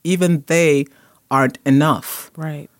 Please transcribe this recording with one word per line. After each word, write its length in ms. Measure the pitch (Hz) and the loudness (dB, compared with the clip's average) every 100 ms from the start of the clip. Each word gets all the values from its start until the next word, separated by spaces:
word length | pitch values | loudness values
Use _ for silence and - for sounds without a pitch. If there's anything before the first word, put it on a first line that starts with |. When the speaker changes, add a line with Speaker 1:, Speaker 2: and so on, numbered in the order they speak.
Speaker 1:
even 400 | 165 180 180 160 - | -4 0 0 0 0
they 400 | 165 165 143 139 _ _ _ - | 2 2 2 -2 _ _ _ -4
aren't 260 | 135 131 - 139 | 0 0 -2 2
enough. 640 | 135 156 120 - - - - | 2 2 0 -6 -14 -16 -12
Speaker 2:
Right. 340 | 160 147 151 _ | -12 -12 -16 _